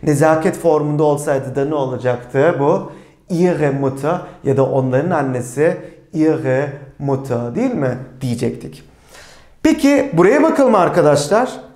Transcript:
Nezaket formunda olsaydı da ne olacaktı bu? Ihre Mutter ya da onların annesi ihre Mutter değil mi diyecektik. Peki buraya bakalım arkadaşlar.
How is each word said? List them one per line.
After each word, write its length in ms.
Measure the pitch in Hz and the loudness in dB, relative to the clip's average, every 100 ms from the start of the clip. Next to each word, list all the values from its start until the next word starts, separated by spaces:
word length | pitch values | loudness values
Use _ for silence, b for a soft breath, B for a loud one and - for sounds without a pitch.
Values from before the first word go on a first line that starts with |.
Nezaket 560 | 147 147 156 156 - - | 0 2 2 2 0 -2
formunda 440 | 170 151 147 147 | 0 0 0 0
olsaydı 540 | 151 143 151 139 - 127 | 0 0 -2 -4 -4 -4
da 80 | |
ne 100 | 139 | -2
olacaktı 800 | 151 135 123 123 120 - 135 151 165 | -2 -4 -4 -4 -4 -4 0 2 2
bu? 340 | 143 190 - B B B _ | 0 0 -2 B B B _
Ihre 420 | 175 180 156 151 | 0 2 2 0
Mutter 500 | 139 135 135 147 175 B B | 0 -2 -2 -4 -4 B B
ya 120 | - 131 | -2 0
da 100 | 131 | 2
onların 440 | 135 131 127 165 | 2 0 0 0
annesi 640 | 170 139 127 123 - 156 175 B B - | -2 -2 -4 -6 0 0 0 B B -12
ihre 600 | - 156 156 131 131 147 139 - - | 0 0 0 0 -2 -2 -8 -18 -10
Mutter 560 | 139 135 135 120 120 | -4 -4 -4 -6 -4
değil 200 | 135 262 | -4 -2
mi 240 | 233 135 113 - - | -2 -2 -4 -10 -12
diyecektik. 640 | 131 120 117 - - - - B B B B B B B | -8 -4 -4 -6 -14 -18 -20 B B B B B B B
Peki 480 | 320 - 277 285 - | 0 2 2 2 0
buraya 300 | 160 180 277 | 2 4 6
bakalım 320 | 311 - 262 | 2 4 4
arkadaşlar. 840 | 220 165 165 151 147 147 208 254 - - | 4 2 4 4 4 2 0 0 -6 -18